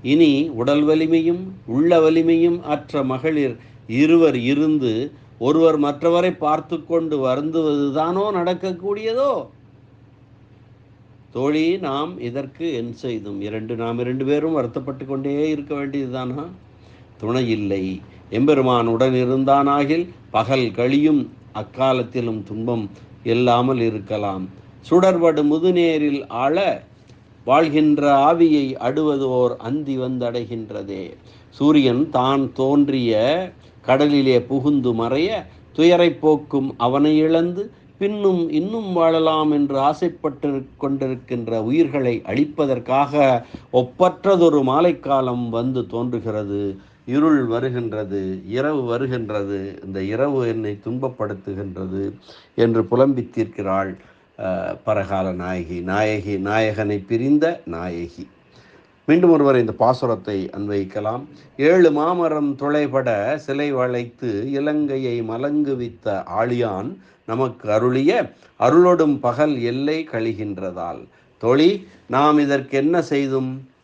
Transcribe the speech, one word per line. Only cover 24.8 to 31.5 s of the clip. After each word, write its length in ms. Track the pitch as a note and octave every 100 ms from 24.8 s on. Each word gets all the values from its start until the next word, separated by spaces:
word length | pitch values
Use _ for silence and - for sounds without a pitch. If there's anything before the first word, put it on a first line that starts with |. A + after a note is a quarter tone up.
| -
"சுடர்படு 520 | F3 F#3+ F3+ E3+ D3+
முதுநேரில் 840 | D3 D#3 F#3 F3 E3+ D#3 D3 C#3 -
ஆழ 580 | A#2 C3+ E3+ F#3+ A2 - - - - _ -
வாழ்கின்ற 720 | - C#3+ D#3+ D3 D3+ D3 C#3+ C#3
ஆவியை 580 | C#3+ E3+ E3 D3+ C3
அடுவது 540 | C3 A#2+ D3 D3+ C#3 C3+
ஓர் 280 | B2+ B2 A#2+
அந்தி 400 | A#2 D3 C#3+ C3
வந்தடைகின்றதே." 1120 | B2+ B2+ A#2+ A#2+ A2+ A#2 G#2 G#2 G2 F#2+ E2+ - - -
சூரியன் 600 | -